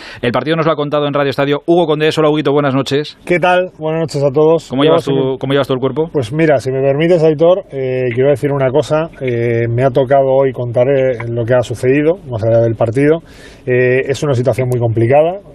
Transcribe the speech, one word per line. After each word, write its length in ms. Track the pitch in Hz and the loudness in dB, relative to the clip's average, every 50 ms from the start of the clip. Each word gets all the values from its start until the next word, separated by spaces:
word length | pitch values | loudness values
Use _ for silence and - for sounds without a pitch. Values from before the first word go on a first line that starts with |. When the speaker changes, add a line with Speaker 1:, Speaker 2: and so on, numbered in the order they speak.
| - - - - | -20 -20 -12 -6
Speaker 1:
El 100 | - 123 | -4 -2
partido 240 | 113 127 131 151 165 | -2 -2 -2 -2 -2
nos 100 | 165 151 | 0 0
lo 60 | 165 | 0
ha 40 | 156 | -2
contado 320 | 143 147 147 147 147 147 143 | -2 -2 -4 -2 -2 -2 -2
en 60 | 139 | -2
Radio 160 | 143 143 139 | -2 -2 -2
Estadio 320 | 123 - 139 143 147 143 - | -2 -2 0 0 -2 -2 0
Hugo 200 | 170 170 180 170 | 0 0 2 2
Condés. 300 | 156 151 151 151 156 147 160 | 0 0 0 0 0 2 2
Hola, 120 | 156 151 | 2 2
Huguito, 220 | 151 156 143 147 | 2 0 0 0
buenas 200 | 139 147 143 135 127 | 0 0 0 0 0
noches. 440 | 135 135 - 135 147 147 - - _ - | -2 -2 -2 -2 -4 -4 -6 -10 _ -6
Speaker 2:
¿Qué 140 | - 175 170 | -4 -2 0
tal? 300 | 160 180 180 180 185 180 - - | 2 2 2 0 0 -2 -6 -8
Buenas 240 | 156 156 160 165 | -6 -4 -4 -4
noches 200 | 165 - - 143 | -4 -4 -2 -2
a 80 | 139 143 | -2 0
todos. 380 | 127 156 151 156 165 160 - - | 2 2 4 4 2 2 -2 -4
Speaker 1:
¿Cómo 160 | 127 135 143 | -2 0 2
Speaker 2:
Yo, 60 | 156 | 2
Speaker 1:
llevas 140 | 165 165 - | 2 2 0
Speaker 2:
si 60 | 139 | 0
Speaker 1:
tu, 60 | 135 | -2
Speaker 2:
me 220 | 135 131 131 131 127 | -2 -2 -2 -4 -4
Speaker 1:
cómo 140 | - 135 139 | -4 -2 0
llevas 120 | 139 127 | 0 0
tú 80 | 120 135 | 0 -2
el 60 | 127 | -2
cuerpo? 280 | 127 131 123 147 160 165 | -2 -2 -2 -4 -4 -4
Speaker 2:
Pues 200 | - 147 120 104 | -4 -4 -4 -4
mira, 260 | 143 156 165 156 143 - | -2 0 2 2 2 2
si 120 | - 131 | 0 -2
me 100 | 131 131 | -2 0
permites, 420 | 135 139 139 143 165 170 180 160 156 | 0 0 0 2 2 2 2 4 2
Aitor, 400 | 160 156 143 165 170 185 196 - - | 2 2 4 4 2 2 2 -2 -6
eh, 380 | 143 135 131 131 127 127 127 123 117 | -8 -6 -4 -4 -2 -2 -2 -2 0
quiero 140 | 127 131 143 | 0 2 2
decir 240 | 143 117 147 139 | 2 0 0 -2
una 180 | 139 139 135 131 | 0 0 0 0
cosa. 380 | 123 156 139 - 151 156 165 165 - - | 0 0 0 0 -2 -2 -2 -4 -8 -8
Eh, 460 | 135 127 120 117 117 120 117 117 117 117 | -6 -4 -2 -2 -2 0 0 0 -2 -2
me 140 | 117 123 | 0 0
ha 80 | 135 139 | 0 0
tocado 360 | 120 143 131 120 139 139 135 | 2 0 0 2 2 2 4
hoy 260 | 135 131 135 139 135 | 4 2 2 2 0
contar, 340 | 120 127 123 120 117 123 123 135 | -2 -4 -6 -4 0 0 2 2
eh, 300 | 143 131 131 131 123 113 113 120 | 2 2 2 0 -2 -4 -6 -6
lo 160 | 117 120 113 | -4 -4 0
que 100 | 113 127 | 2 2
ha 80 | 123 | 2
sucedido, 560 | 113 - 120 - - 127 135 147 147 156 180 202 165 135 | 0 -2 -4 -2 0 2 2 2 2 0 0 -2 -6 -10
más 140 | 123 107 110 | -6 -4 0
allá 160 | 113 113 113 | 2 2 2
del 160 | 117 117 113 | 2 2 0
partido. 420 | - 120 113 110 135 143 151 160 165 - - - - - - - - - | 0 -2 -2 0 2 2 2 2 0 -2 -10 -20 -20 -20 -20 -20 -10 -4
Eh, 360 | 127 123 123 127 123 127 131 131 | 0 0 2 2 2 2 0 0
es 160 | 135 135 - | -2 -4 -2
una 120 | 156 147 135 | -2 -2 0
situación 340 | 117 127 131 113 - 131 127 | 0 0 0 0 -2 -2 -2
muy 80 | 123 120 | -2 -2
complicada. 640 | 120 117 107 113 117 117 135 147 156 170 185 202 196 - - | -2 -2 0 0 2 4 4 4 4 2 -2 -6 -12 -18 -20